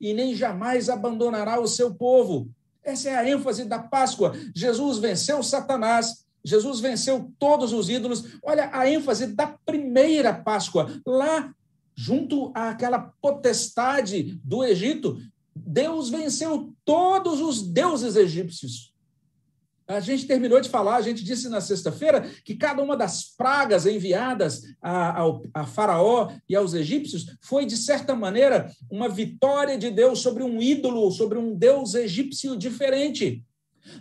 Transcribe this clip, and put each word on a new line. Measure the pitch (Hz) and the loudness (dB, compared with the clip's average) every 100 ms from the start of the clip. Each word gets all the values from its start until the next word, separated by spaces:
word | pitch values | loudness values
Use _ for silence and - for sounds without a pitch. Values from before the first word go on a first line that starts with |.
e | 208 | -4
nem | 214 262 | -2 -2
jamais | 226 233 185 233 254 214 | -2 -2 -2 -2 -2 0
abandonará | 226 240 226 240 214 208 240 | -2 -4 -2 -2 -2 -2 -2
o | 226 | -2
seu | - 247 | 0 -2
povo. | - 247 254 202 143 113 - _ _ | 0 4 4 4 0 -6 -14 _ _
Essa | 285 262 269 | -8 -6 -4
é | 254 | -2
a | 247 | 0
ênfase | 285 262 214 | 0 -2 -4
da | 220 233 | -6 -8
Páscoa. | - 269 262 - 170 123 226 | -2 0 0 2 0 -2 -10
Jesus | 170 240 226 285 220 | -2 0 0 0 0
venceu | 220 170 - 294 | -2 0 0 -2
Satanás, | 220 277 - 262 220 233 233 - _ _ 143 | 0 -2 0 0 2 2 0 -6 _ _ 0
Jesus | 214 254 240 | 2 2 0
venceu | 262 233 269 262 - - | -2 -2 0 0 -2 0
todos | 285 294 247 | 4 4 2
os | 233 175 | -2 -2
ídolos. | 247 240 233 - - | -2 -2 -4 -8 -10
Olha | 285 302 277 | 0 0 0
a | 269 262 | 0 2
ênfase | 311 285 214 247 | 2 0 -2 -2
da | 208 302 - | -2 -2 -4
primeira | - 302 269 247 302 302 233 | -6 -4 2 4 6 4 2
Páscoa, | 170 220 208 - 170 - - 254 | 0 -2 -2 0 -2 -2 -4 -2
lá | 262 294 320 269 - _ _ _ - | 0 2 0 -2 -12 _ _ _ -10
junto | 117 269 - 285 262 | -2 -2 0 -2 -4
àquela | 226 226 220 247 247 - - | -4 -6 -2 -2 -2 -4 -4
potestade | 285 285 247 220 - - 254 277 202 196 147 175 | -2 2 2 0 -2 -2 0 0 0 -2 -4 -8
do | 135 214 | -4 0
Egito, | 254 175 240 311 185 117 - _ _ 160 | 2 2 0 -2 -4 -6 -12 _ _ -14
Deus | - 156 311 320 247 | -4 0 0 -2 -4
venceu | 320 311 - 320 294 - - | -4 -4 -4 -2 -4 -6 -6
todos | - 320 370 381 349 285 | 0 4 4 2 0 -2
os | 320 226 | -2 -2
deuses | 180 170 359 285 233 | 0 2 2 0 2
egípcios. | 208 180 165 170 - 131 117 - _ _ _ _ _ _ _ _ _ - | 4 4 2 -6 -10 -12 -12 -16 _ _ _ _ _ _ _ _ _ -8
A | 202 | -6
gente | 185 269 - | -2 -2 0
terminou | 254 240 254 | 0 4 4
de | - | 4
falar, | 233 202 240 | 0 2 2
a | |
gente | 214 226 | 0 -4
disse | 185 247 254 | -6 -6 -4
na | 214 | -4
sexta-feira | - 190 - - 302 269 - - | -2 -4 -4 0 2 2 0 -10
que | - - | -12 -4
cada | 294 277 | -2 0
uma | 277 | -2
das | 247 190 - | -2 -2 -4
pragas | - - 254 285 262 185 180 | -10 -2 0 2 4 4 4
enviadas | 214 190 190 254 214 160 - - - | 0 0 0 0 -2 -2 -4 -12 -12
a, | 170 180 170 170 | -4 -2 0 0
ao, | 165 - - | 0 0 -6
a | 156 | -8
Faraó | 143 - 208 170 208 240 202 - - | -6 0 2 4 4 4 2 -6 -2
e | |
aos | 190 185 | 0 2
egípcios | 165 151 277 - 170 120 - | -2 -2 -4 -4 -8 -10 -16
foi, | - 277 | -4 -2
de | 247 233 | 0 -2
certa | 277 277 285 | 0 0 0
maneira, | 240 190 220 269 202 - - - | -2 0 4 4 4 0 -10 -12
uma | 202 240 | -4 -4
vitória | 190 220 - 262 285 285 262 | -2 -6 0 2 2 0 0
de | 233 | -2
Deus | 202 254 214 | 4 4 4
sobre | 247 226 | 0 -2
um | 254 226 | -2 0
ídolo, | 247 294 254 233 202 | 2 2 0 2 0
sobre | 175 214 233 | 2 -2 -2
um | 226 | -4
deus | 185 240 277 233 | 4 4 4 2
egípcio | 233 220 185 269 - 269 | -2 -2 -2 -4 -6 -8
diferente. | 233 240 - 277 269 294 233 185 120 - _ _ _ - - | -6 -6 -2 0 0 0 -2 -4 -4 -12 _ _ _ -20 -14